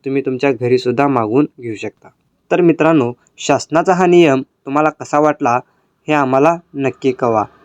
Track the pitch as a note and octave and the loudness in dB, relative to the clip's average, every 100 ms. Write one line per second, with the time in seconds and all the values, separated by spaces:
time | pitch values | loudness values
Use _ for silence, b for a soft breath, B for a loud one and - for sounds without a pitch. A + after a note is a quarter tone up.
0 | C3+ C3+ C3+ B2+ C#3+ A#2 A#2+ B2+ B2 A#2+ | -4 -4 -4 -2 -2 -2 0 0 -2 -2
1 | C#3 B2+ G#2+ B2+ D3 - A#2 G#2 G#2+ - | 0 0 0 0 -2 -6 -12 -10 -12 -14
2 | - _ _ _ - F3 E3+ D3+ D#3 D#3+ | -20 _ _ _ -4 0 2 2 2 2
3 | A#2+ B2 _ - - C#3 - D#3+ F#3+ F3+ | 0 -6 _ -10 -2 -2 -2 -2 0 2
4 | F3+ F3 D#3+ C3 C3 _ C3+ C#3+ D#3 - | 4 4 4 2 -4 _ -6 -2 -2 -4
5 | B2 D3+ D3+ D3 C3 B2 - _ _ _ | -4 0 0 0 -2 -2 -4 _ _ _
6 | - D3+ C3 C3 D#3 E3+ _ C#3 C3+ - | -4 -2 0 2 2 0 _ -6 -6 -2
7 | C3+ B2+ B2 A2 G#2 _ | -4 -2 0 0 -4 _